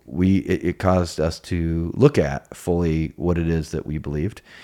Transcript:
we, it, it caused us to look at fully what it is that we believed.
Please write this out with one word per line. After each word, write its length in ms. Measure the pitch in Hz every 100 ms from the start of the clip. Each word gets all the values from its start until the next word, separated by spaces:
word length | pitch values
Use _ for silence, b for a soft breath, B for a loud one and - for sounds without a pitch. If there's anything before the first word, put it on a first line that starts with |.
| -
we, 320 | 71 92 98
it, 240 | - 92 87
it 140 | 87
caused 400 | 95 92 85 -
us 200 | 80 -
to 500 | - 87 82 82 85 -
look 220 | 143 -
at 380 | 73 69 - -
fully 580 | - 87 85 80 76 -
what 220 | 87 85
it 100 | 82
is 240 | 82 76
that 140 | 82 -
we 140 | 76
believed. 420 | 73 73 90 - B B